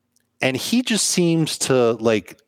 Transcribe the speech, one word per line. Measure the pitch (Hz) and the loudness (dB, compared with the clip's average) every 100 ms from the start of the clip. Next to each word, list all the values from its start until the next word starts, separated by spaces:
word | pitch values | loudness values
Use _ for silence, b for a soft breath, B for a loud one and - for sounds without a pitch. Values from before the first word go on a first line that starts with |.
| _ _ _ - | _ _ _ -4
And | 131 131 | -4 -2
he | - 240 | -2 -2
just | 254 214 - | 0 -2 -2
seems | - 170 165 151 - | 0 2 2 -2 -4
to, | - 131 117 | 0 2 2
like, | 113 113 107 - - | 2 0 0 -2 -20